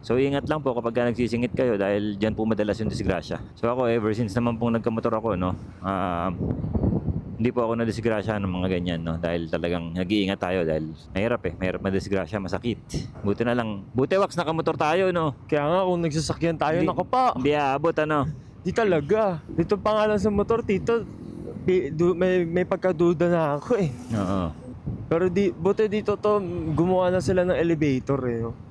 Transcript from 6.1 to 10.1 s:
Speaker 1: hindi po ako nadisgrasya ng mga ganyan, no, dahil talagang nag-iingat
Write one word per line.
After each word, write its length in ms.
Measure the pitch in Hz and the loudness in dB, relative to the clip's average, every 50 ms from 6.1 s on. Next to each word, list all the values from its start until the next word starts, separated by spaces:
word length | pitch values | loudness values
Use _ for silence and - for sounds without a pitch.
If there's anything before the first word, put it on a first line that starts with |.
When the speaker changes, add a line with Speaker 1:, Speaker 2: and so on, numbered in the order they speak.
| 87 85 85 92 90 - - - 117 - - - - - - - - - - - - - - - - | -2 -2 -2 -2 -2 -2 -2 -2 -2 -2 -4 -2 -2 0 0 0 0 0 -2 -2 -4 -4 -6 -8 -6
Speaker 1:
hindi 160 | - 110 123 | -2 0 0
po 160 | 117 120 120 | 2 0 0
ako 100 | 113 117 | 0 0
nadisgrasya 640 | 117 117 113 104 113 107 117 110 107 95 101 110 104 | 0 0 0 -2 0 0 0 0 0 0 0 -2 -2
ng 120 | 98 95 | 0 -2
mga 160 | 90 90 90 92 | -2 0 0 0
ganyan, 280 | 92 87 87 87 87 82 82 | 0 0 0 -2 -2 -2 -2
no, 140 | 82 82 82 | -4 -4 -2
dahil 300 | 85 82 85 85 82 80 | -2 0 0 0 -2 -2
talagang 400 | 85 82 82 87 87 87 85 85 82 | -4 -2 -2 0 -2 -2 -4 -4 -4
nag-iingat 440 | 90 92 87 | -4 -2 0